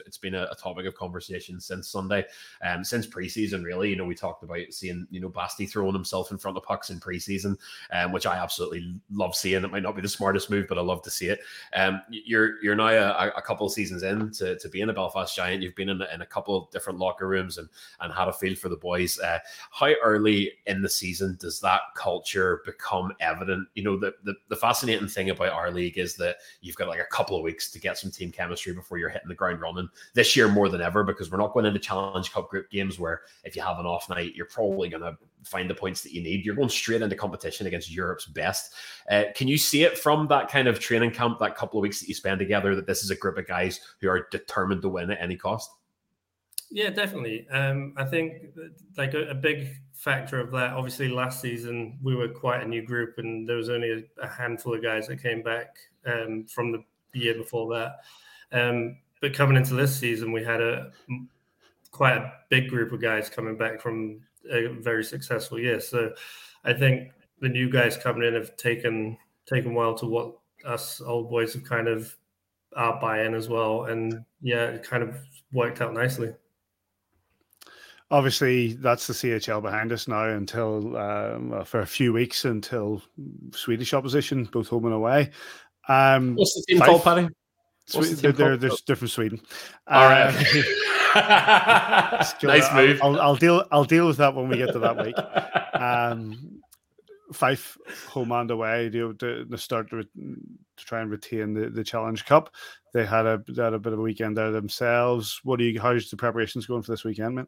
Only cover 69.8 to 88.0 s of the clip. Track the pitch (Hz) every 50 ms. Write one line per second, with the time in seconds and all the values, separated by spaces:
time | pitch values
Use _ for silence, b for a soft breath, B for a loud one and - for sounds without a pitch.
69.8 | 117 113 113 113 127 113 110 117 120 120 - _ _ _ _ _ - 139 120 113
70.8 | - - - - 131 123 120 120 113 117 120 117 113 113 - 131 - - 120 117
71.8 | 113 117 113 110 113 - - _ _ _ _ _ _ _ _ _ _ _ - -
72.8 | 117 117 113 - - 113 110 110 110 110 113 113 110 113 117 113 113 110 110 113
73.8 | - - 117 113 113 113 113 113 117 _ _ _ - 127 120 117 117 120 120 113
74.8 | - - 127 120 120 110 113 - - - - - _ _ 131 127 120 120 120 -
75.8 | 120 113 110 113 123 127 135 127 117 110 - - _ _ _ _ _ _ _ _
76.8 | _ _ _ _ _ _ _ _ _ _ _ _ _ _ _ _ B B B B
77.8 | B B B B B B 147 143 135 131 110 - 143 127 127 123 120 113 113 127
78.8 | 135 127 117 117 - - 120 - - 123 117 107 - - 110 107 104 101 98 107
79.8 | 110 113 117 110 - - 113 107 110 110 110 104 101 98 - 113 117 110 107 107
80.8 | 104 117 123 113 104 101 104 104 107 107 117 120 123 123 117 107 90 - - 117
81.8 | 98 - - - 135 123 110 113 123 120 - - - 131 117 107 104 - 127 120
82.8 | 104 104 107 98 - _ _ - 139 143 - - 135 127 - - - - 117 113
83.8 | 123 - - 139 131 135 123 147 139 - 143 135 120 - - 120 107 - 120 117
84.8 | 113 117 113 110 110 117 131 147 143 143 B B B B B B B B B _
85.8 | _ - 135 135 135 135 135 131 127 127 120 120 190 190 - 180 - - 185 175
86.8 | - 170 170 170 - 175 170 180 175 165 160 _ _ _ _ _ _ _ _ _
87.8 | _ - - 151